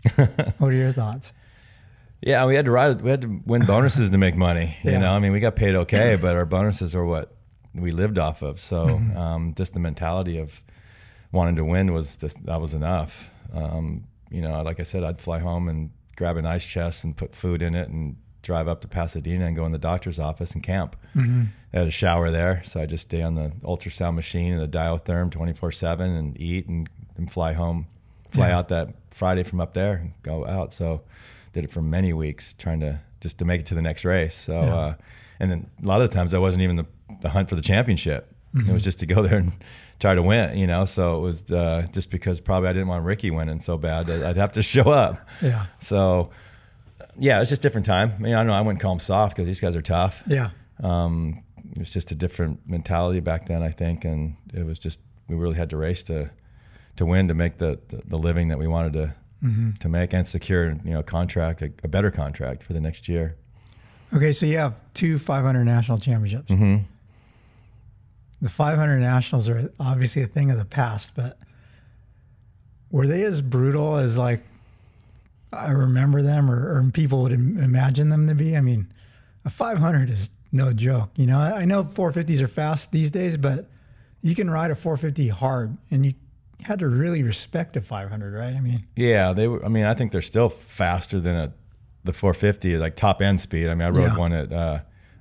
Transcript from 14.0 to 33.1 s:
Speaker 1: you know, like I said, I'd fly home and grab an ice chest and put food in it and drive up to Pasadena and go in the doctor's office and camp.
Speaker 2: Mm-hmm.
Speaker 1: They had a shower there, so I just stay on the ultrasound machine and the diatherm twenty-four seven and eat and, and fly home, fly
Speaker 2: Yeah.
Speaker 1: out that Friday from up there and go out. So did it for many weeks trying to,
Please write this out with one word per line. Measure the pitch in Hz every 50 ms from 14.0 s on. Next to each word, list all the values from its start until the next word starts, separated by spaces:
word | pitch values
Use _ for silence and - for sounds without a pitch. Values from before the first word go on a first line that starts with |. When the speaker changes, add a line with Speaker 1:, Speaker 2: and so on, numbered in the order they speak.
| - - _ _ - -
Speaker 1:
you | - 87
know, | 82 78 78 78
like | 80 80 82 82
I |
said, | 85 - - 92
I'd | 87 80 85 82
fly | - 87 82 82
home | 82 87 85 87 87 85
and | 80 78 78 78 - - _ _ -
grab | - 90 85 82
an | 82 78
ice | 80 85 87 -
chest | - - 90 85 85 85 - -
and | 85 73
put | - - - -
food | - - 90 87 82
in | 85 85 82
it | 87 87 -
and | - 80 78 73 67 - - - - -
drive | - - 90 82 80 82
up | 85 -
to | - -
Pasadena | - 92 82 82 - 82 71 78 87 90 90
and | 85 82
go | 80 80
in | 80
the | 80 78
doctor's | 76 80 87 90 - 95 82 80
office | 78 76 78 - 87 -
and | - 87
camp. | - - 92 95 90 - - - - - -
Speaker 2:
Mm-hmm. | 151 127 117 123 123 117 107 101 - - -
Speaker 1:
They | - 90
had | 87 82
a |
shower | 80 - - 90 85 85 85 82
there, | 82 82 85 90 92 87 -
so | - - 85
I | 78
just | 76 80 80 -
stay | - - 82
on | 82 82 82
the | 80 78 76 76 -
ultrasound | - - 90 85 - - - - 90 85 85
machine | 82 80 - - 87 87 90
and | 90 85
the | 78 76 76 82
diatherm | 80 82 82 80 - - 87 87 90 87
twenty-four | 73 80 82 85 82 - - 85
seven | 80 - - 82 82 82 92 92
and | 87 82 78 73 64 62
eat | 78 85 87 95 90
and, | 82 85 85 80 - - - - - -
and | - 87 -
fly | - 92 82 80 80
home, | 82 85 85 85 85 82 - - - _ - - - - -
fly | - 135 127 -
Speaker 2:
Yeah. | 90 87
Speaker 1:
out | 87 -
that | 90 82 82 73 - - - -
Friday | - - 98 92 92 92
from | 90 - - 90
up | 85 82
there | - 92 95 101 101
and | 87 85 85 85 -
go | - 71 80 80 73
out. | - 92 95 87 -
So | - - 90 82 80 78 - - - - - - - - - -
did | - 85 78
it | 73
for | - 85
many | 80 78 80 90 95 92
weeks | 82 78 78 76 71 - - - -
trying | - - 87 80 80
to, | 76 73 73 76 - -